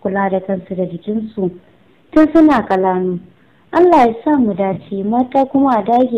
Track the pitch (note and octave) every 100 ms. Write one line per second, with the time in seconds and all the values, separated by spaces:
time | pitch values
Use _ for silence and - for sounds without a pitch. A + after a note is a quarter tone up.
0 | G3 G3 G3 F#3+ F#3 F#3+ - F#3 F3+ E3+
1 | - A3 A3 - F#3 - _ _ _ _
2 | _ D#4 D#4 E4 D#4 C4 F#3+ F#3+ F#3+ F#3
3 | F#3 F3+ - _ _ _ _ - F4+ D#4+
4 | A#3+ A3+ - D4 A3+ F#3 G3 F#3+ - G3
5 | G3 A#3+ B3+ C#4 C4+ C#4 C#4 A#3 G3+ A#3+
6 | B3+